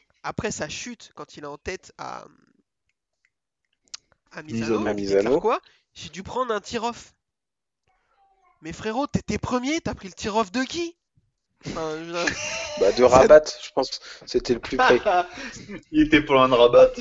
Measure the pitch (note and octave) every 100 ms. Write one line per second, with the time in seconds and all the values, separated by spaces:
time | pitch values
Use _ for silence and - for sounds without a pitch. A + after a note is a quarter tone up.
0 | _ _ D3 - G#3+ - D3+ - B3 A#3
1 | - - D3 - D3 D3 - F#3 - -
2 | C3 - - _ _ _ _ _ _ _
3 | _ _ _ _ _ _ _ _ _ -
4 | _ _ _ - G#2 A2+ A2+ A2 G#2+ G2+
5 | G2 G2 A2 D3+ G#3 D#4+ _ _ _ -
6 | - - - A3+ B3+ G#3 - A#3 A#3 A#3
7 | - _ _ _ _ _ _ _ _ _
8 | _ _ _ _ _ _ D#3 E3 A3 A3+
9 | C#4+ - - G#3 - B3 B3+ D#4+ A3 -
10 | F#3+ - A3 G#3 G3 G#3+ C4 E4 E4+ -
11 | _ _ _ _ _ _ - E3+ D#3+ D#3
12 | E3 E3+ E3+ - - - - - F#2+ A2
13 | B2 B2+ - D3+ D3+ - - - B2+ -
14 | - - - B2 - A#2 - C3+ B3+ B2
15 | - F3+ - - B3+ - - G3 - D3+
16 | D3 D3+ - C3+ B2+ B2 A#2+ B2 C3 -